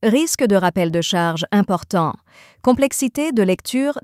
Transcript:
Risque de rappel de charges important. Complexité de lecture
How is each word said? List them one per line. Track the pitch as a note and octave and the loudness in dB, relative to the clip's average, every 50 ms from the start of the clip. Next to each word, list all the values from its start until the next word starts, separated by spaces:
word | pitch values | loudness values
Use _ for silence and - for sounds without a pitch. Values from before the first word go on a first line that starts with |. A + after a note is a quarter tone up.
Risque | - A3+ G#3+ C#4+ E4 E4 - - C#4 | 0 2 2 2 0 0 -2 -2 0
de | A3 G3+ | 2 2
rappel | F#3+ F3+ F3 - F#3+ F3 E3+ D#3+ | 2 2 2 0 0 0 0 0
de | E3+ | -2
charges | E3 - G3 F3 E3+ E3+ E3 D#3+ - - | -2 -2 -2 0 0 -2 -2 -4 -4 0
important. | - G3+ G3+ - F#3+ E3+ - - - F3+ D#3+ D3 - - _ _ _ - - - _ _ - | 0 0 2 2 0 -4 -4 -2 -2 0 0 -2 -4 -8 _ _ _ -20 -20 -20 _ _ 0
Complexité | B3+ B3+ - C#4 C4 - - C4+ B3 - C#4+ D4 D#4+ C4+ | 0 2 2 2 0 0 -2 -4 -4 -2 -4 -4 -2 0
de | A3+ G3 | 0 2
lecture | F#3 F#3 - - - - B3+ C4+ C#4+ C#4+ - | 2 0 -2 -4 -4 -4 -2 -2 -2 -4 -4